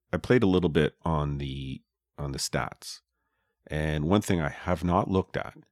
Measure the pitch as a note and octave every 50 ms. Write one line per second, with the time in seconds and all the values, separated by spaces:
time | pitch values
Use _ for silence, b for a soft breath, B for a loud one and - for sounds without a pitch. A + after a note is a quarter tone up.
0 | _ - - F2 - - B2 B2+ A#2 F#2+ F#2 F2+ F2 F2 D2 E2 D2+ - - _
1 | - E2 D#2+ D2+ D2 D2 C#2+ C#2+ C#2 C#2 C2+ C#2 C2+ C2+ - - _ _ _ _
2 | _ _ _ - D2 C#2+ C2+ - - - - C#2+ A#1 - - _ - - - -
3 | _ _ _ _ _ _ _ _ _ _ _ _ _ - D2+ D2+ D2+ D#2 D2+ D2+
4 | D2 E2 G2 G#2+ G#2+ - G2+ E2+ D2+ C#2+ - - - F2 F2+ E2+ F2+ F2 E2+ F#2+
5 | - - F#2+ F#2+ F2 _ - - - - - - - _